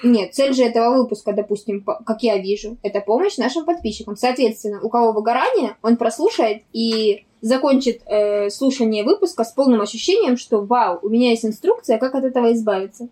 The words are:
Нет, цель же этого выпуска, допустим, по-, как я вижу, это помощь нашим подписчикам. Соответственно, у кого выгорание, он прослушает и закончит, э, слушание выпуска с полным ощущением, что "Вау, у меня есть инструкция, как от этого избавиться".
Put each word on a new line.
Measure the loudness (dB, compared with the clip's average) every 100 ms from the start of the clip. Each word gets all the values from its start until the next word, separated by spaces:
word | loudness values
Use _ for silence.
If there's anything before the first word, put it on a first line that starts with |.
Нет, | 2 2 0
цель | -2 0
же | 2
этого | 2 2 2 2
выпуска, | 0 -2 -4
допустим, | -4 -4 -6 -4 -6
по-, | -6 -6 -6
как | -2
я | 0 0
вижу, | -2 -4 -6 -8
это | -6 -4
помощь | 0 0 0 -2
нашим | -2 -2 -4
подписчикам. | -4 -6 -8 -10 -4
Соответственно, | -2 0 0 0 -8 -6
у | -2
кого | 2 2
выгорание, | 2 0 0 0 0 -2 -2
он | 0 2
прослушает | 0 0 0 2 0 -2 _
и | -4 -2 2 0 0 _ _
закончит, | -2 0 2 2 2 -4 -2
э, | 0 2 0 -2
слушание | -2 -2 0 0 0
выпуска | 0 0 0 -2 -4
с |
полным | 0 2 2
ощущением, | 0 -4 0 2 2 0
что | 0 -2
"Вау, | 0 0 2 -2
у | 0
меня | 2 2
есть | 2 -2
инструкция, | -2 0 0 0 0
как | 0 -2
от | -2
этого | 2 2
избавиться". | 2 0 -2 -4 -12 -18